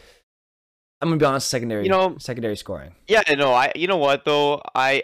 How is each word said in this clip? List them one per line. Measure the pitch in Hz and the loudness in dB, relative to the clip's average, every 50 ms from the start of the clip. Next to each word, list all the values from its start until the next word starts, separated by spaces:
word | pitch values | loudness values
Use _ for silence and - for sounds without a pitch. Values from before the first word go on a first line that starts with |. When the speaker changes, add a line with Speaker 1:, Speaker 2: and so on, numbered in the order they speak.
| _ _ _ _ _ _ _ _ _ _ _ _ _ _ _ _ _ _ _ _ | _ _ _ _ _ _ _ _ _ _ _ _ _ _ _ _ _ _ _ _
Speaker 1:
I'm | 147 165 | -2 -2
gonna | 160 151 | 0 2
be | 151 | 2
honest, | 139 135 135 - - | 2 2 0 -2 -4
secondary, | - 123 117 117 110 104 - | -4 -4 -4 -4 -4 -2 0
Speaker 2:
You | 190 | 0
know, | 190 190 190 185 170 - | 2 2 2 0 -2 -6
Speaker 1:
secondary | - - 123 123 117 110 104 | -10 -12 -10 -6 -6 -6 -6
scoring. | - - - 95 76 67 82 - _ _ - | -8 -8 -12 -12 -14 -14 -18 -20 _ _ 0
Speaker 2:
Yeah, | 208 220 185 160 147 | 2 2 2 2 2
no, | 139 143 135 123 | 2 2 4 4
I, | 123 131 147 - | 4 2 2 0
you | - 165 | -2 -2
know | 180 196 170 | -2 0 2
what | 143 139 139 139 - | 2 2 2 0 0
though, | 151 147 147 147 143 147 - - - - | 0 2 2 2 2 0 -2 -4 -6 -2
I, | 127 131 135 135 139 | 0 2 2 2 0